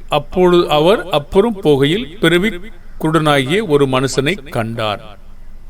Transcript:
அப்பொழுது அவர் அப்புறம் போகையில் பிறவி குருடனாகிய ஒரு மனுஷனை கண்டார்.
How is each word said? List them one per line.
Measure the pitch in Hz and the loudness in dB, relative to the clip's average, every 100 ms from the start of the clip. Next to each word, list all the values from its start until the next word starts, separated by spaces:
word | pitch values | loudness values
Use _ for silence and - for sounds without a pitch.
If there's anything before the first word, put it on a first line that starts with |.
| - | -4
அப்பொழுது | 147 - 185 180 175 175 | -4 -2 2 4 4 4
அவர் | 151 165 247 - | 2 4 2 0
அப்புறம் | 151 143 190 226 196 | -4 0 2 2 0
போகையில் | 160 139 139 190 254 135 | 2 4 2 0 -4 0
பிறவி | 165 175 - - - - - - | 2 2 0 -4 -12 -16 -14 -4
குருடனாகிய | 156 160 156 143 131 190 220 | 0 2 2 2 2 0 2
ஒரு | 143 139 | 2 4
மனுஷனை | 131 131 - 139 135 - | 2 0 0 -2 -4 -6
கண்டார். | 123 113 117 107 101 107 101 - - - - | -6 -4 -4 -4 -4 -8 -18 -16 -14 -14 -14